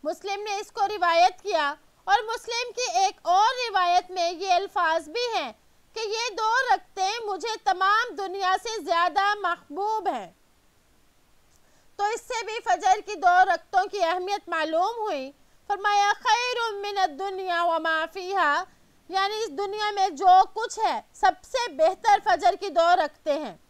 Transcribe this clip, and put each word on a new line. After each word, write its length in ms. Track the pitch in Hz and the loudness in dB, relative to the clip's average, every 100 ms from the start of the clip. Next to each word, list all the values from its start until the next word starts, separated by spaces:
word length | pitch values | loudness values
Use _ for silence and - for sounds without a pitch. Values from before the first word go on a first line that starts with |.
मुस्लिम 360 | 294 339 392 403 | -6 -8 -6 -6
ने 200 | 415 403 | -4 -6
इसको 260 | 415 - 392 | -6 -4 -2
रिवायत 540 | 415 349 330 359 359 | 0 2 4 4 2
किया 360 | 392 349 294 302 _ _ - | -4 -2 -2 -4 _ _ 0
और 180 | 403 440 | 0 0
मुस्लिम 440 | 453 - 466 494 | -8 -6 -6 -6
की 360 | 453 494 370 392 | -6 -4 0 0
एक 200 | 415 - | 0 2
और 220 | 359 427 | 4 4
रिवायत 600 | 508 494 392 359 359 370 | 2 -2 0 2 2 0
में 220 | 370 339 | -4 -4
ये 180 | 349 381 | -4 0
अल्फाज 580 | 359 392 403 339 330 311 | 0 0 -2 0 0 -2
भी 180 | 330 480 | -6 -4
हैं 260 | 427 277 214 _ _ _ | -4 -6 -10 _ _ _
कि 60 | - | -10
ये 300 | 440 440 480 | -6 -4 -4
दो 440 | 415 440 466 523 | -2 0 0 2
रकतें 520 | 381 - - 381 453 440 | 0 0 -6 -4 -4 -6
मुझे 300 | 381 330 427 - | -6 -6 -6 -2
तमाम 440 | 359 381 427 494 | 0 2 2 0
दुनिया 460 | 330 392 381 370 381 | -4 -8 -4 -2 -2
से 280 | 466 440 | -2 -8
ज़्यादा 500 | 302 339 349 311 403 | -2 0 0 0 0
महबूब 760 | 415 381 339 _ 294 403 440 381 | 0 -2 -4 _ -6 -4 -2 -2
हैं। 280 | 269 185 _ _ _ _ _ _ _ _ _ _ _ _ _ _ _ _ _ | -6 -10 _ _ _ _ _ _ _ _ _ _ _ _ _ _ _ _ _
तो 140 | 403 | -4
इससे 300 | 453 - 440 | -4 -6 -8
भी 160 | 415 440 | -6 -8
फजर 420 | 466 359 381 392 | -2 0 2 2
की 140 | 403 | 0
दो 280 | 415 349 359 370 | 0 4 6 4
रकतों 340 | 339 - 381 381 | 2 0 -2 0
की 120 | 403 | -2
अहमियत 500 | 330 359 359 403 - | -2 -2 -4 -6 -4
मालूम 520 | 339 311 320 381 466 | -4 -2 0 0 -2
हुई। 340 | 427 311 262 - _ _ _ | -6 -6 -8 -16 _ _ _
फरमाया, 440 | 403 403 415 403 | -2 2 2 2
"खैरुम 680 | 415 403 453 494 494 453 403 | 0 2 0 0 -2 -4 -6
मिनद 300 | 403 403 370 | -6 0 -2
दुनिया 540 | 269 392 381 370 349 | 0 -6 -6 -4 0
व 140 | 339 330 | 0 0
मा 280 | 320 320 320 | 0 -2 -2
फीहा", 600 | 370 359 392 311 294 370 _ _ _ _ | -6 -4 0 2 0 -2 _ _ _ _
यानी 240 | 370 392 | -2 -2
इस 160 | 427 440 | -2 -6
दुनिया 420 | 277 403 415 415 | -4 -6 -4 -4
में 240 | 403 392 285 | 0 -2 2
जो 280 | 381 370 | 6 8
कुछ 340 | 381 - 480 - | 6 0 -6 -2
है, 260 | 415 247 - | -2 -2 -8
सबसे 540 | - 381 370 - 523 480 | 0 0 0 -6 -6 -6
बेहतर 520 | 285 320 381 - 403 | 2 2 2 4 4
फजर 360 | - 339 349 370 | 4 2 2 0
की 140 | 403 | -2
दो 240 | 320 330 | 2 4
रकतें 460 | 359 302 - - 285 | 4 2 -4 -4 -4
हैं। 240 | 285 170 _ | -4 -12 _